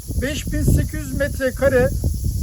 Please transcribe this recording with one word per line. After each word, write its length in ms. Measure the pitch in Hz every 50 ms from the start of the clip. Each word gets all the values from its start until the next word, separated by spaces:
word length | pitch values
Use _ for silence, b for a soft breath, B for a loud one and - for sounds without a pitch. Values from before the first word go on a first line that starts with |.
| - - 123 180
beş 320 | 220 277 302 - - - 294
bin 100 | 302 285
sekiz 300 | - - - - - -
yüz 200 | 311 294 269 262
metre 380 | 294 277 285 - - 269 254
kare 380 | 247 - 254 277 269 247 254 277 - - - - - 220 - - - -